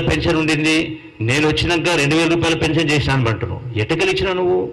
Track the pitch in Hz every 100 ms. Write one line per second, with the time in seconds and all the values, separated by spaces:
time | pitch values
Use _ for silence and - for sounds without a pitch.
0 | 165 156 170 160 156 151 156 160 165 -
1 | - - 110 139 151 151 156 170 156 165
2 | 143 160 165 170 165 165 160 156 151 147
3 | 139 135 113 107 95 92 - 104 104 165
4 | 190 190 190 185 180 185 190